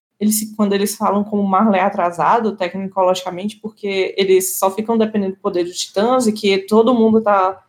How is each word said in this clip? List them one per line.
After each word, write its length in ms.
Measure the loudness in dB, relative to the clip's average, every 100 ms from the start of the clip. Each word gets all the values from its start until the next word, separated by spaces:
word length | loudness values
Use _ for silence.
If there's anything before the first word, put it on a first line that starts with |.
| _ -4
eles 220 | -2 -2
se, 160 | -4 -2
quando 160 | 0
eles 220 | 0 -2 -2
falam 300 | -2 0 -2
como 180 | -2
Marley 380 | 0 2 4 2
é 20 |
atrasado, 720 | 0 0 -2 0 2 2 0 -4
tecnologicamente, 1000 | -6 -6 -6 0 0 0 -4 -8 -8 -10
porque 580 | -16 -10 -6 -2 -2 -2
eles 400 | 2 2 2 -2
só 140 | -2
ficam 260 | -2 -2 0
dependendo 380 | 0 -2 -4 -4
do 60 |
poder 240 | -4 -4 -4
dos 120 | -6
titãs 480 | -6 -2 0 2 0
e 60 |
que 280 | 0 0 0
todo 360 | 2 2 4 4
mundo 260 | 4 4
tá 400 | 4 2 2 -4